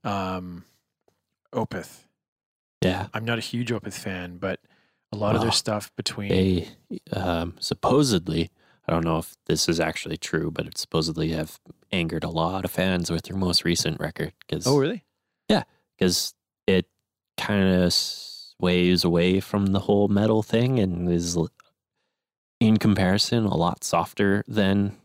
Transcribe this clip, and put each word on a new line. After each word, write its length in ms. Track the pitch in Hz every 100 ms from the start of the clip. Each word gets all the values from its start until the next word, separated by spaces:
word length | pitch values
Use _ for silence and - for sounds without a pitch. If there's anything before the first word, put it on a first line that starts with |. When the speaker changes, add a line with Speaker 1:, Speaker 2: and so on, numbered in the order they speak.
Speaker 1:
um, 600 | 113 101 92 92 90 87 - _ _ _ _ _ _ _ _
Opeth. 520 | - - 98 - - _ _ _ _ _ _ _ _
Speaker 2:
Yeah. 260 | 95 90 107
Speaker 1:
I'm 140 | 110 113
not 100 | 117
a 60 |
huge 280 | - 120 120
Opeth 220 | 113 107 -
fan, 400 | 101 92 90 90
but 200 | 95 92 _ _ _ _ _
a 40 | 107
lot 180 | 104
of 80 | 113
their 60 | 117
Speaker 2:
Well, 40 | -
Speaker 1:
stuff 380 | - 107 -
between 360 | - - - 101
Speaker 2:
they, 380 | 95 95 90 80 - _ - -
um, 420 | - 92 85 87 -
supposedly, 880 | - - - 131 139 95 82 80 82 _ _ _ -
I 40 |
don't 120 | 82
know 140 | 82 80
if 180 | - -
this 240 | - 87 -
is 100 | 82
actually 380 | 80 - - 82
true, 340 | - 80 82
but 160 | 80 -
it 120 | -
supposedly 540 | - 80 82 80 80
have 280 | 82 78 - - - _
angered 320 | 95 82 -
a 60 | 80
lot 340 | 82 82 95
of 60 | 92
fans 400 | - 95 92 87
with 140 | 82
their 120 | - 95
most 260 | 92 - 85
recent 340 | 85 85 82
record. 320 | 76 - 73 _ -
'Cause 180 | 78 104
Speaker 1:
Oh, 120 | 143
really? 260 | 139 220 _ _ _ _ -
Speaker 2:
Yeah, 140 | 208 - _ _ _
'cause 340 | 92 87 - _ _ _ -
it 220 | 92 - _ _ _ _ -
kinda 540 | - 104 95 92 87
sways 1120 | - - - - - - _ 92 90 90 90
away 340 | 90 85 90 95
from 260 | - 104 98
the 140 | 95
whole 280 | - 104 101
metal 340 | 101 110 110
thing 360 | 107 113 123 131
and 300 | 95 87 87
is, 260 | 87 87 87
l-, 140 | 80 _ _ _ _ _ _ _ _ _ _ _
in 180 | 110 110
comparison, 680 | 110 98 92 101 - 120
a 120 | 107 78
lot 280 | 85 -
softer 580 | - 85 82 - 101 101 -
than 480 | 107 98 98 101 -